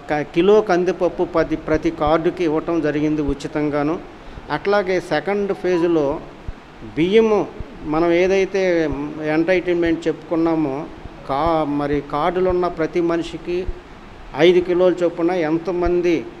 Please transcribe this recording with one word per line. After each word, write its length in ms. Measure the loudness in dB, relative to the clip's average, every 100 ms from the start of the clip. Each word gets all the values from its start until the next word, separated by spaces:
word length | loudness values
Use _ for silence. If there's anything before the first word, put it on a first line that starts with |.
| -4
క-, 140 | -4 0 2
కిలో 260 | 6 6
కందిపప్పు 600 | 6 2 2 0 0 0
పది 320 | 0 0 0 -2
ప్రతి 360 | -2 0 0
కార్డుకి 520 | 0 2 2 2 0
ఇవ్వటం 380 | 0 0 -2 -2
జరిగింది 400 | 0 0 0 0
ఉచితంగాను. 800 | -2 -4 -4 -4 -2 0 -2 -4 -8 -18 -18 -16 -6
అట్లాగే 480 | -4 0 0 2 -2
సెకండ్ 540 | 0 -2 0 -2 -2
ఫేజ్లో 680 | -2 -2 0 2 2 2 -2 -8 -14 -14 -14 -18 -18 -8 -2
బియ్యము 520 | 4 4 6 2 0 -6 -14 -10
మనం 280 | -4 0 2
ఏదైతే 800 | 4 4 2 0 0 2 2 0 -2 -6 -6 -2
ఎంటైటిల్‌మెంట్ 840 | 0 2 2 2 0 2 0 -2
చెప్పుకున్నామో 760 | -4 -4 0 2 2 0 -4 -8 -14 -16 -16 -6
కా-, 400 | -2 2 2 0
మరి 340 | 0 0 -2 -2
కార్డులు 380 | -2 0 2 0
ఉన్న 180 | 0 -2
ప్రతి 340 | -2 -2 0
మనిషికి 640 | 0 -2 -4 -8 -6 -4 -4 -8 -12 -20 -20 -18 -10 4
ఐదు 220 | 6 6
కిలోల 340 | 4 4 4 4
చొప్పున 280 | 0 0 0
ఎంతమంది, 960 | 0 0 -2 -2 -2 0 2 2 0 -2 -12